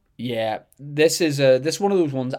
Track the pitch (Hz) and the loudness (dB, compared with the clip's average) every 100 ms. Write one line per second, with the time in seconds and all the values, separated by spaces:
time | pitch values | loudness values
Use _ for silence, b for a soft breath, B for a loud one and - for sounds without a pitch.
0 | _ - 123 113 110 107 - _ 143 147 | _ -12 -8 -4 -4 -6 -12 _ -6 0
1 | 160 - 165 143 135 127 151 160 202 196 | 2 2 0 2 4 4 2 -2 0 0
2 | 156 131 127 | 0 -2 -6